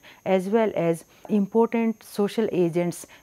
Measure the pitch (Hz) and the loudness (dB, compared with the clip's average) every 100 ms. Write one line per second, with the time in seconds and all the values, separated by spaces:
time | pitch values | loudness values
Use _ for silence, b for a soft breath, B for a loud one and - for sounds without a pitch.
0 | B B 190 190 190 226 220 - 165 160 | B B -2 0 2 0 0 0 0 -2
1 | - B B 208 190 226 226 233 226 214 | -6 B B -2 2 2 2 2 -2 -4
2 | - - 202 - 220 175 175 170 175 - | -6 -4 -2 0 -2 0 0 0 -2 -6
3 | - B | -12 B